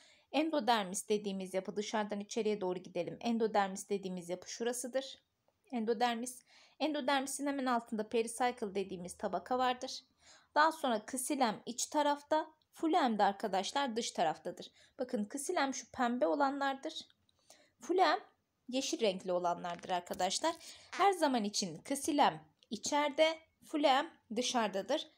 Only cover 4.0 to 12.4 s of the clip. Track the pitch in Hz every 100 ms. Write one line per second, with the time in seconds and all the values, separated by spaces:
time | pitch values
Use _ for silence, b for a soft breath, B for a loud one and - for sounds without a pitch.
4 | 190 180 170 180 - - 233 247 254 262
5 | 269 - _ _ _ _ _ 247 220 226
6 | 240 226 247 - b b b b 302 294
7 | 277 277 269 - 285 277 262 240 233 220
8 | 214 233 226 - 247 247 208 196 196 185
9 | 180 - 202 180 180 254 254 247 262 -
10 | - b b b b 294 320 320 262 220
11 | - 254 - 285 247 196 - 240 - 302
12 | 294 285 - 311